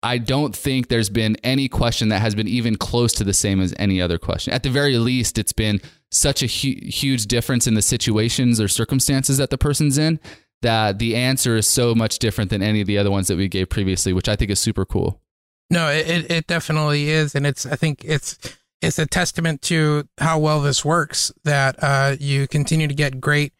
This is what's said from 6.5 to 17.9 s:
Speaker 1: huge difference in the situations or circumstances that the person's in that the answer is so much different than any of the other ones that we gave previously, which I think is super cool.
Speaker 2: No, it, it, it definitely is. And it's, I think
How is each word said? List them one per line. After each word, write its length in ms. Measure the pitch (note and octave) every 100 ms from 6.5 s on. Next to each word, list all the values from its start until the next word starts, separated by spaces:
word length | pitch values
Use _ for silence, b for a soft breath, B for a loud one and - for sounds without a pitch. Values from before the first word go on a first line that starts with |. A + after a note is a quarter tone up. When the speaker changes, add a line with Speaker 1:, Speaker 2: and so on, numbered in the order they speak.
| - C3+ - -
Speaker 1:
huge 380 | - C#3+ C3 G#2
difference 400 | A#2+ - B2 A#2+
in 80 |
the 80 | A2
situations 800 | G2+ A#2+ - G#2+ A#2 - B2+ A2+
or 80 | G2+
circumstances 680 | - A2+ C3+ - C3+ C3+ C3+
that 120 | C3+
the 80 | C3+
person's 400 | D3 C#3+ D3+ C3+
in 220 | D#3 D#3+ B B B _
that 360 | A#2+ A2+ A2 G2
the 160 | A#2 A2+
answer 400 | B2+ C3 B2 A2+
is 100 | G#2
so 280 | - A#2+
much 240 | A2+ A2 -
different 320 | A2+ - G2+
than 120 | G#2+
any 180 | G2+ G#2+
of 60 | G2
the 100 | G2+
other 120 | G2+
ones 160 | G2 F#2
that 80 | F2+
we 120 | G2
gave 200 | F#2+ F#2
previously, 440 | - F#2+ F2+ -
which 160 | F#2 -
I 80 | G#2
think 140 | G#2
is 100 | G2
super 260 | - G#2 F#2
cool. 340 | - E2+ - _ _ _ _ _
Speaker 2:
No, 200 | E3+ D#3+
it, 180 | D3+ D#3+
it, 220 | E3+ D3+
it 160 | E3 D#3
definitely 640 | E3+ - D#3 D3+ D3 D3
is. 240 | D#3 D3+
And 120 | C#3+ C#3+
it's, 200 | C3+ B2
I 80 | D3
think 280 | E3